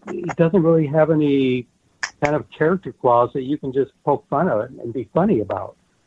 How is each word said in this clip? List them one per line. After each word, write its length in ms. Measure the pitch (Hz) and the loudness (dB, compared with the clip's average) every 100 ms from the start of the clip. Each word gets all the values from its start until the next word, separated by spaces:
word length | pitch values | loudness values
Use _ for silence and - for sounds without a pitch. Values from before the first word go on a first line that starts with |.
| - | -14
he 120 | - 165 - | -10 -4 0
doesn't 260 | 165 185 | 2 4
really 240 | 160 165 147 | 4 4 2
have 240 | 156 156 | 2 2
any 560 | 156 147 139 131 127 123 _ _ _ - - | 2 2 2 2 -2 -6 _ _ _ -14 -6
kind 120 | 147 151 | -2 -2
of 140 | - | -6
character 440 | - 156 185 135 - | -2 -2 -2 -6 -2
flaws 300 | 127 120 120 | 2 2 2
that 80 | 143 | -2
you 140 | 127 147 | -6 -6
can 160 | 139 | -4
just 180 | 131 131 _ - | -4 -4 _ -4
poke 200 | 139 - | -4 -2
fun 180 | 143 180 | -2 0
of 140 | 107 | -2
and 320 | 123 139 120 | -4 -10 -10
be 160 | 123 107 | -10 -4
funny 280 | 160 214 127 | -2 0 0
about. 340 | 98 95 95 - _ _ | -2 -8 -10 -16 _ _